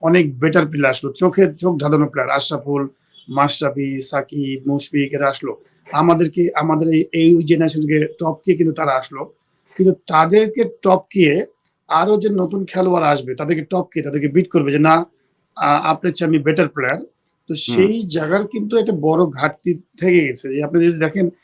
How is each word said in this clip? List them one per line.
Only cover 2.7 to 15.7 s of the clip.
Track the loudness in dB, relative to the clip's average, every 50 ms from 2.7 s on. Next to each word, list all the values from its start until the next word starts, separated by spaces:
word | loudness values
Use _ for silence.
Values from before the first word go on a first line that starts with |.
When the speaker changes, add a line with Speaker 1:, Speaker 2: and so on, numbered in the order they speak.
| -4 -4 -4 -6 -8 _ _ _ _ -20 -18 -6
Speaker 1:
মাশরাফি, | -2 0 0 0 0 -2 -4 -4 -4 -4 -4 -6 -6 -8
সাকিব, | -8 -6 -6 -6 -6 -6 -8 -8 -6 -6 -6 -6 -4 -4
মুশফিক | -4 -4 -4 -4 -4 -4 -2 -2 -2
এরা | -2 -2 -2
আসলো। | -2 -4 -8 -10 -10 -10 _ _ _ _ _ -6
আমাদেরকে, | -2 2 4 4 4 4 2 0 0 0 -2 0 0
আমাদের | -2 0 0 0 0 2 2
এই, | 2 2 0 0 0
এই | 2 4 6 6 6 4
জেনারেশনকে | 2 2 2 2 0 0 -2 -2 0 0 0 0 -2 -4 -4
টপকে | -4 -4 -4 -2 _ 0 2
কিন্তু | 2 2 0 0
তারা | -2 -2 -2
আসলো। | -2 -2 -4 -6 -10 -12 -14 -14 _ _ _ _ _ _ _ _ _ 0
কিন্তু | 2 2 2 0 _ 0
তাদেরকে | 2 2 2 4 4 4 2 2 0 -2 -2 -2 -4 -4
টপকিয়ে | 0 2 2 2 0 _ 0 2 4 4 4 2 -2 -4 _ _ _ _ _ _ _ -2
আরো | 0 0 2 2 2 2
যে | 2 0
নতুন | 0 0 -2 -2 -4 -6 -6
খেলোয়াড় | -4 -2 -2 0 0 2 2 2 2
আসবে, | 0 0 -2 -6 -8
তাদেরকে | -6 -4 -4 -4 -4 -4
টপকিয়ে | -4 -4 -4 -4 -4 -6 -8 -8
তাদেরকে | -6 -4 -4 -4 0
বিট | 2 0 0 2
করবে | 0 -2 0 0
যে | 2 4
না, | 4 6 6 4 2 -2 _ _ _ _ _ _ _ _ _
আহ, | -4 0 0